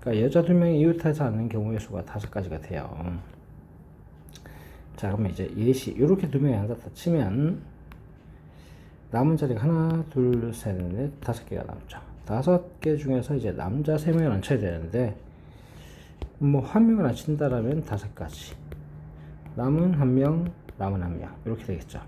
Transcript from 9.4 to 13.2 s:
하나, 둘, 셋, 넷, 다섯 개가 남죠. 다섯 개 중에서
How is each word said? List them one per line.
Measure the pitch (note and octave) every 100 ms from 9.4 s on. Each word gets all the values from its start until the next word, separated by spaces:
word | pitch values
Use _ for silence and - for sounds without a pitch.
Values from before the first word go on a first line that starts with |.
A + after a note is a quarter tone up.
| C#3+ A2+
하나, | C#3 E3 D#3+ E3 D#3
둘, | C3 B2 B2 A#2
셋, | A2 - F#2
넷, | F2+ F#2+ C#3+ C#3+
다섯 | - A#2 -
개가 | -
남죠. | - - - - - -
다섯 | - G#2+ C#3 F3+ F3 -
개 | D#3 D3+
중에서 | D3 C3